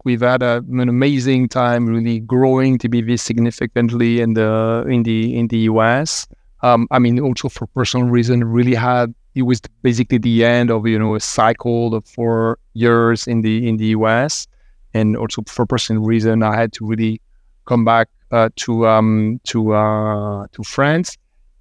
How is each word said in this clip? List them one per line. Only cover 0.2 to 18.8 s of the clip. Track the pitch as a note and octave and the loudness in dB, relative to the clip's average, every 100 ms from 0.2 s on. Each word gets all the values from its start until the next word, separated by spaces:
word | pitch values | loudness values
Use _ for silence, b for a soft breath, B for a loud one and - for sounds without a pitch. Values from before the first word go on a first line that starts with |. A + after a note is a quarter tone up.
had | B2 B2+ | 2 2
a, | B2 A#2+ B2 | 0 -2 -4
an | B2+ B2 | -2 0
amazing | A#2+ C#3 C#3 B2+ C3 B2 | 2 2 0 0 0 0
time | C3 B2 A#2+ A#2 | 0 0 0 0
really | A2+ A#2 A2+ | 0 -2 -4
growing | A2 B2+ C3 C3 C3 B2+ | -2 2 2 4 2 0
T | A#2 | 0
B | A#2+ | -2
V | A2+ A#2+ | 0 -4
significantly | - A#2 A#2 - B2 A#2+ A#2 A#2+ A#2 A#2 | -2 0 0 -2 -4 -2 0 0 0 2
in | A2+ | 0
the, | A2 A2 A2 A2+ A#2 - | 0 0 0 0 -2 0
in | B2 | 0
the, | A2+ A2+ A2+ B2 | 0 0 -2 -2
in | A2+ | -2
the | A2+ | 0
U | A2 A2 | 2 2
S. | A2+ B2+ D#3 - - - _ _ | 2 2 -2 -6 -10 -18 _ _
Um, | B2+ A#2 A#2 | 2 2 2
I | C3 | 2
mean, | A#2+ B2 | 2 2
also | C#3 A#2+ B2+ | -2 -4 -6
for | - A2+ | -8 -8
personal | C3 B2 B2+ B2 | -4 -2 0 2
reason, | A#2+ A#2 A#2+ | 2 2 0
really | A#2 A#2+ B2 A#2 | 2 2 2 2
had, | B2 B2 A#2+ - _ | 0 0 -2 -6 _
it | C3+ | -4
was | B2 A#2+ - - | 0 -2 -4 -4
basically | C3 A#2 B2 B2 | -2 0 0 0
the | A#2 A2+ A#2 | 2 2 4
end | A#2+ A#2+ | 2 2
of, | A2+ A2+ | 0 0
you | A2 | 0
know, | A2 G#2+ | 0 -2
a | |
cycle | - - A2 A#2 A#2+ A#2 A#2 A2 | -4 0 0 0 -2 -2 -2 -4
of | - | -8
four | - A#2 A2+ A2+ A#2 _ | -6 -2 0 -2 -4 _
years | A2+ A#2 A#2 A#2 A2+ - | -2 2 4 2 0 -2
in | A#2 | -2
the, | A2 A2 A#2+ | 0 0 0
in | A2 | -2
the | A2 | 0
U | A2 A2 | 0 2
S. | A#2 D3 - - _ _ _ - | 0 0 -4 -12 _ _ _ -6
And | A2 G#2+ G#2+ | -2 0 0
also | A2+ - G#2+ | -4 -8 -10
for | - A#2 | -4 -2
personal | B2+ - A2 | -2 -2 -2
reason, | A2 A2+ A2+ A2+ | 0 0 2 2
I | A2 G#2+ | 0 0
had | A2+ | -2
to | - A2 | -4 -6
really | A2+ A2 A2 - _ _ _ - | -2 -2 -4 -12 _ _ _ -2
come | A#2+ | 0
back, | A2+ A#2 A2+ _ _ | 2 2 0 _ _
uh, | A#2+ A2+ - | 0 0 -2
to, | - A2+ | -4 0